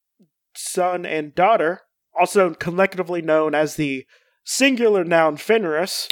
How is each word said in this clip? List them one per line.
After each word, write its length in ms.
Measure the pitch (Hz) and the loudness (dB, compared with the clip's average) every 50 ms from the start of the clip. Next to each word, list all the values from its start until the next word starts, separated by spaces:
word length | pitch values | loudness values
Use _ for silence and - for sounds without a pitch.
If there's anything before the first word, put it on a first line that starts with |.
| _ _ _ _ 196 _ _ _ _ _ - | _ _ _ _ _ _ _ _ _ _ -18
son 480 | - - - - 185 180 180 180 175 175 | -14 -12 -8 -4 -2 -2 -2 -2 -4 -6
and 300 | 175 165 156 151 151 135 | -6 -6 -6 -6 -6 -2
daughter, 460 | - 175 208 226 196 151 160 185 - _ _ _ _ _ _ - 165 | 0 2 2 4 2 2 0 -2 -4 _ _ _ _ _ _ -2 0
also 360 | 175 - - 202 185 175 160 | 0 2 4 2 2 2 0
collectively 680 | - - 175 170 180 196 190 - 180 175 170 180 175 160 | -4 -8 -6 0 0 0 0 0 -4 -6 -6 -6 -4 0
known 320 | 160 156 156 156 156 147 | 2 2 2 2 2 0
as 220 | 151 156 143 - | 0 0 0 -2
the 280 | - 151 139 135 131 - _ _ _ _ _ _ _ - | -4 -4 -4 -4 -6 -10 _ _ _ _ _ _ _ -12
singular 600 | - - - 262 277 262 226 240 220 208 190 170 | -8 -2 2 2 2 2 4 2 2 4 2 2
noun 320 | 170 170 165 160 156 147 | 2 2 4 4 2 0
Fenris. 720 | 143 - - 220 226 202 165 151 156 180 196 - - - - | -2 -2 0 0 2 2 0 -2 -2 -4 -4 -6 -8 -8 -8